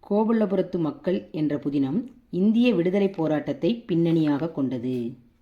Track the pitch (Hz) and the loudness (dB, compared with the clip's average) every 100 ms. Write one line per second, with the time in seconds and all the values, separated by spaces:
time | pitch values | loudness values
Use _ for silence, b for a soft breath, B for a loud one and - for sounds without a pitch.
0 | - 208 220 226 208 190 185 180 156 - | 0 0 2 2 2 0 0 0 -2 -2
1 | - 196 - 165 151 143 147 143 135 170 | -2 -2 -4 -4 -2 -2 -2 0 0 -2
2 | 233 - _ 175 202 226 240 190 175 196 | -4 -16 _ 0 2 4 4 2 2 2
3 | 196 196 156 151 147 139 165 233 - 165 | 0 0 -2 0 -2 -2 -2 -2 -2 0
4 | 170 165 151 143 165 156 131 123 127 123 | 2 2 2 0 -2 -2 -4 -4 -4 -4
5 | 117 - _ _ | -6 -10 _ _